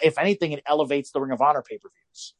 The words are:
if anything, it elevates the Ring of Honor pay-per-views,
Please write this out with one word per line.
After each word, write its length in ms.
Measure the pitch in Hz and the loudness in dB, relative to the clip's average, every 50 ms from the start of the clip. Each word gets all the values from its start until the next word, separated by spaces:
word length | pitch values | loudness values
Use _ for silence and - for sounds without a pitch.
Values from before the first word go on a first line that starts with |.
| 165 | 4
if 160 | 160 151 143 | 2 2 2
anything, 340 | 160 196 202 196 175 156 147 | 0 0 0 0 -2 -4 -4
it 100 | 139 - | -6 -2
elevates 440 | 139 147 151 151 127 143 143 135 - | 0 0 0 2 2 0 -2 -2 -2
the 100 | - 143 | -4 -4
Ring 120 | 135 135 131 | -2 -2 0
of 80 | 113 | 2
Honor 220 | 131 147 147 135 - | 4 4 4 2 -2
pay-per-views, 720 | - 110 104 _ - _ _ _ _ _ - - - _ | -8 -14 -16 _ -20 _ _ _ _ _ -20 -20 -20 _